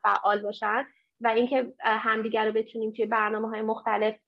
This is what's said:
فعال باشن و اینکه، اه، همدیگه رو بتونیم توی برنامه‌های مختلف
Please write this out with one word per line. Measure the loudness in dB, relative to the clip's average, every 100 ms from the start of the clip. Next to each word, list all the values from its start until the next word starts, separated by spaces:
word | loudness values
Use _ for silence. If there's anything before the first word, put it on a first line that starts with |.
فعال | 2 2 2 0
باشن | -2 -6 -2 -2 -4 _ _ -4
و | 0
اینکه، | 2 2 2 -2 -4
اه، | 0 0
همدیگه | 0 -2 0 0
رو | 0
بتونیم | 0 -2 -4 -6
توی | -2 0
برنامه‌های | 0 0 -2 -4 -4
مختلف | -4 -2 0 0 0 -2